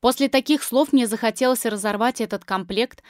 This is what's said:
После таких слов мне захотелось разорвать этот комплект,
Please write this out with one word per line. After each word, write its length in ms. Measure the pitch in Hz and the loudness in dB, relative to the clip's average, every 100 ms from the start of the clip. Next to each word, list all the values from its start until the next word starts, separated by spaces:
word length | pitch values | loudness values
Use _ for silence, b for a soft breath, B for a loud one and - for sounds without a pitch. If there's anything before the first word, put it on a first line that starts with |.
После 280 | 240 254 277 | 2 2 2
таких 340 | 269 - 302 | 2 2 0
слов 300 | - 254 302 | 2 0 4
мне 140 | 269 233 | 2 2
захотелось 600 | 214 226 214 254 254 233 | 0 -2 0 0 2 -2
разорвать 540 | 214 208 202 233 240 | -2 -4 0 -2 -2
этот 240 | 214 202 | -6 -6
комплект, 580 | - 190 180 208 247 - B | -6 -6 -4 -4 -4 -6 B